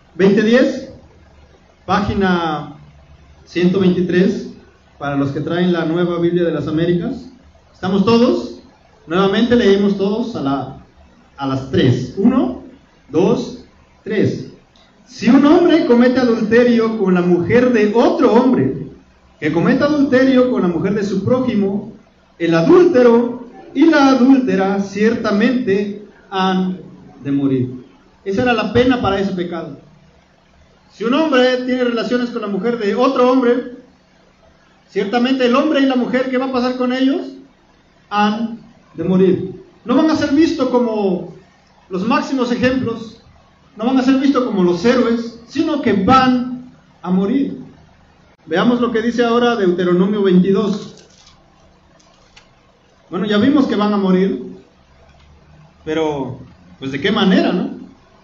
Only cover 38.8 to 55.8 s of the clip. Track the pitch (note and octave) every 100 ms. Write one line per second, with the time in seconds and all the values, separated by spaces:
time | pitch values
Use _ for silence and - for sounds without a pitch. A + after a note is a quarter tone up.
38.8 | _ - F3 F#3 F#3 - - - - _
39.8 | G#3+ C#4 D#4 - C#4+ C#4+ E4 - B3 B3
40.8 | A#3 G#3+ F#3+ E3+ E3 - - _ _ _
41.8 | - F#3 A3 C#4+ - C4 A#3+ A#3+ B3+ C4
42.8 | A3+ A3+ - - - _ _ _ _ -
43.8 | B3 C4 B3+ C4 C#4 B3 A3 G3 F3 F3
44.8 | A#3 B3+ A3+ A#3 - - - D4 D#4+ C#4+
45.8 | A#3 G3 F#3+ C4 B3+ B3 B3 - - -
46.8 | _ _ F3 F#3 G3+ C#4 - - - -
47.8 | - _ _ _ _ _ - E3 A3+ A#3+
48.8 | A#3+ A3 A#3 A#3 A#3 A#3 A#3+ A3+ F#3 F3
49.8 | F3+ F3+ G3 G#3 G3 F3+ F#3 G3 G#3 -
50.8 | - - - _ - - _ _ _ _
51.8 | _ _ _ _ _ - _ _ _ _
52.8 | _ _ - F3+ G#3 G#3 B3+ D4 - G#3
53.8 | G#3 G3+ F#3 F#3 F#3+ - - - - _
54.8 | _ _ _ _ _ - _ - - _